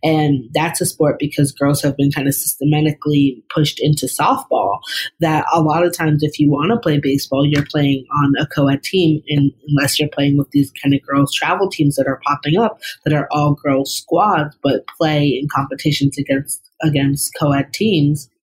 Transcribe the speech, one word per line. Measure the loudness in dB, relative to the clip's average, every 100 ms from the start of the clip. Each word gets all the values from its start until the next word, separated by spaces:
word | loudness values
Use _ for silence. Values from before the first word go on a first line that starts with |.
And | 2 2 2 0 -2
that's | -2 -2 -2
a | -4
sport, | 0 0 0
because | -4 0 -2
girls | 0 0 0
have | -2 0
been | 0
kind | 0 -2
of |
systematically | -2 -4 -2 0 2 2 -2 0 2 2 0 _
pushed | -2 -2 0
into | 0 0 -2
softball, | -2 0 0 -2 -2 -2 -4 -6 -8 -8 _
that | 0 0 0
a | 2
lot | 2 2
of | 0 0
times | 0 2
if | 0 2
you | 2
wanna | 2 0 0
play | 2 0
baseball, | 0 -2 -2 0 2
you're | 0
playing | 0 0 0 0 -4
on | -2 0 0
a | -2
co-ed | 0 0 0
team, | -2 0 2 0 0
and | 0 0 -2 -2
unless | 0 0 0
you're | -4
playing | 0 0 2
with | 0
these | 0 0 -2
kind | 0 0
of | 0
girls | -2 0
travel | 0 -2 0 -2
teams | 0 0
that | 2 -2
are | -2 -4
popping | -4 0 0
up | 0 -2 -16 -8
that | -2
are | 0 0
all | 0 0
girls | 0 0 -2 -2 -8
squads, | -2 0 2 2 -2 -4
but | -2 -2 -4 -4
play | 0 2 2 0
in | -2
competitions | -4 -4 -2 -2 0 0 -2
against, | -2 -2 -2 -12 _ _
against | -2 2 0 0 -4 -2
co-ed | 0 0 -2
teams. | -2 0 2 2 0 -6 _